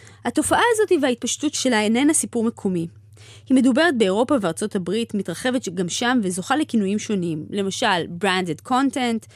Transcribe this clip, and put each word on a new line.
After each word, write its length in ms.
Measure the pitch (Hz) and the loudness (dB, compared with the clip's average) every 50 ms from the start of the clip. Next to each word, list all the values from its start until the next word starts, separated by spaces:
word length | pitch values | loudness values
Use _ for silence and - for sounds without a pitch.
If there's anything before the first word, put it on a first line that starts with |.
| - - - - - | -20 -20 -20 -8 -8
התופעה 380 | 240 - 311 294 - 311 294 392 480 466 | -4 -2 -2 0 0 2 2 2 2 4
הזאת 200 | 427 427 - 370 302 277 | 2 2 2 2 2 2
וההתפשטות 520 | 269 247 - - 233 - - - 302 - | 0 -2 -2 -4 -6 -4 -4 -4 -4 -4
שלה 260 | - - 262 233 214 | -2 0 2 2 2
איננה 340 | 214 208 226 240 285 294 320 | 2 2 2 4 4 2 2
סיפור 300 | - - - - 240 220 | 2 -2 -2 -2 -2 -2
מקומי. 420 | 233 226 - - 196 185 170 165 170 - - - - - - - - - - - - | -2 -2 -2 -4 -2 -2 -2 -4 -6 -8 -16 -20 -20 -20 -20 -20 -20 -20 -16 -2 2
היא 80 | 262 | 4
מדוברת 420 | 262 226 269 233 269 320 349 294 226 | 4 6 4 4 4 4 4 4 4
באירופה 360 | 196 185 185 214 254 - 302 247 | 2 2 2 2 2 2 2 2
וארצות 360 | 196 170 160 - 214 214 - | 2 0 -2 -2 -4 -4 -4
הברית, 380 | 202 175 - - 226 233 - - | -4 -4 -2 -2 -2 -4 -2 -4
מתרחבת 540 | 202 190 - 165 - - 254 247 262 - 196 | -4 -4 -4 -6 -4 -2 -2 -2 -2 -4 -4
גם 200 | 170 185 180 170 | -4 -4 -4 -4
שם 320 | - - 247 240 262 254 202 | -4 -2 0 0 2 2 0
וזוכה 340 | 185 175 185 175 - 269 | -2 -4 -4 -4 -2 -2
לכינויים 420 | 302 311 - - 226 196 190 208 208 | -2 0 0 0 0 0 0 -2 -4
שונים, 480 | - - 214 190 175 175 156 151 147 - | -2 -4 -2 -2 -2 -2 -4 -6 -8 -6
למשל 360 | - 202 196 190 190 - 254 220 196 175 151 - 175 170 208 | -6 -4 -4 -4 -4 -2 0 0 0 0 -2 -4 -6 -2 0
branded 440 | 196 185 185 185 175 151 - - - | 0 0 0 0 -2 -6 -8 -4 -2
content, 580 | 247 247 277 269 - 277 247 240 233 214 - - - | 0 0 2 0 0 -2 -2 -2 -2 -4 -6 -10 -18